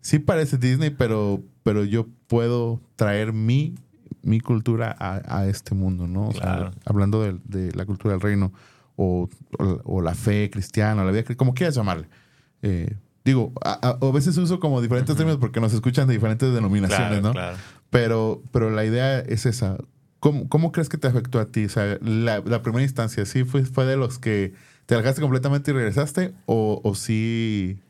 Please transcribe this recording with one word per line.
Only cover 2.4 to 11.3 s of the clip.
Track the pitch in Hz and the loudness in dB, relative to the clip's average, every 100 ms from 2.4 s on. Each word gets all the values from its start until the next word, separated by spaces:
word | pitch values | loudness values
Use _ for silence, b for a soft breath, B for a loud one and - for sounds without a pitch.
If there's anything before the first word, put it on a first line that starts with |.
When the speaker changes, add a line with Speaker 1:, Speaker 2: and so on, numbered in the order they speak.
| 117 120 117 113 - - | 2 -2 -2 -6 -10 -2
Speaker 1:
traer | 107 101 110 | 0 0 0
mi, | 110 110 131 156 180 - _ - - | 0 2 2 0 -6 -18 _ -18 -8
mi | - 110 | 0 0
cultura | - 117 113 113 113 110 | 2 0 2 0 -2 -4
a, | 95 95 - 92 | -6 -6 -4 -2
a | 98 | 0
este | 95 - | -2 -4
mundo", | 98 95 90 87 | -2 -2 -2 -4
¿no? | 92 107 | -2 -4
O | |
sea, | 107 | -2
Speaker 2:
Claro. | 90 90 92 92 | -2 -2 -4 -8
Speaker 1:
hablando | - 101 98 107 | -2 0 2 2
de, | 107 90 | 0 -4
de | - 98 90 | -8 -6 -4
la | 90 95 | -4 -6
cultura | 95 107 | -4 -2
del | 95 | 0
reino | 104 101 95 B B B B - | 0 0 0 B B B B -2
o, | 95 90 90 - - - | 0 0 -4 -8 -14 -4
o, | 95 87 | -2 -2
o | - 95 | -2 -2
la | 82 | -2
fe | 90 - 104 104 | 0 0 0 0
cristiana, | 101 92 - 107 107 | -4 -4 0 2 2
la | 95 | 2
vida | 101 | 0
cri-, | 113 | -2